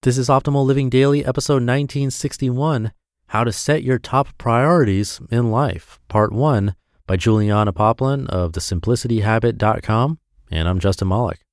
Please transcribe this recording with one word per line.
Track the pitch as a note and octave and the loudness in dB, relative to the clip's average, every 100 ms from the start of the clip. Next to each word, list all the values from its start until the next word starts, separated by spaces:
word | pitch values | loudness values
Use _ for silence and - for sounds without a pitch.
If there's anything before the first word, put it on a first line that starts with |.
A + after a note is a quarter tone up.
This | - B2+ | 0 0
is | B2 | 2
Optimal | C#3 - C#3+ C3+ | 2 2 0 2
Living | C3+ C3+ | 0 2
Daily, | C3 C#3 C#3+ C#3 | 2 2 2 0
episode | C3 - C#3 | -4 0 0
nineteen | A#2+ C3 C#3+ D3 C#3 | 2 0 -2 -4 -4
sixty-one, | - C#3+ - C3 B2 D3+ C#3 A2 - _ _ _ | -4 -8 -4 -4 -2 -2 -2 -4 -8 _ _ _
How | G#2+ | -2
to | A#2 | -2
Set | - - D3+ | -2 -2 -2
Your | - B2+ | 0 -2
Top | - C3 C#3 - | 0 -2 -2 -4
Priorities | - A#2 C#3 F3 A#2+ G2 G2+ - B2+ | 0 2 4 4 4 2 -2 -6 -4
in | A#2 A#2+ | 0 2
Life, | A2 C#3+ F2 - - _ | 0 0 -4 -12 -20 _
part | G#2+ G#2+ | 0 0
one, | G#2 D3 B2 G2 - _ _ - | 2 2 2 0 -4 _ _ -4
by | F#2+ | 0
Juliana | G2+ A2 G#2 G#2 G#2 | 2 2 2 2 0
Poplin | F#2 G#2+ A2+ C3 C#3 C3 | 2 2 2 0 -2 -4
of | F#2 F2 | -4 -2
the | E2 | -4
simplicity | - F2+ G#2 A#2+ A#2+ A2+ | -4 -4 0 -2 0 0
habit | G#2 A2+ A#2 A2+ | 2 2 0 0
dot | G#2+ A2 | 0 0
com, | - A2 C3 D#3 _ _ _ | 0 0 0 -4 _ _ _
and | D#2+ E2 | -2 0
I'm | F#2 | 0
Justin | F#2+ F#2+ F#2+ | 0 0 0
Malik. | F#2+ A#2+ D#2+ _ | 0 -2 -6 _